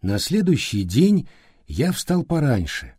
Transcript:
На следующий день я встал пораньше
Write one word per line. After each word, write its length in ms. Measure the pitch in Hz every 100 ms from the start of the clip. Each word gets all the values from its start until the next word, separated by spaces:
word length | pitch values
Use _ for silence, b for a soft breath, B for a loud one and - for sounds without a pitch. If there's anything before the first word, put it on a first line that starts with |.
На 160 | 92 101
следующий 640 | - 202 180 151 - 104
день 440 | 92 98 185 202 - b b b b
я 260 | 76 165
встал 300 | 180 - 180
пораньше 720 | 165 165 147 110 82 - -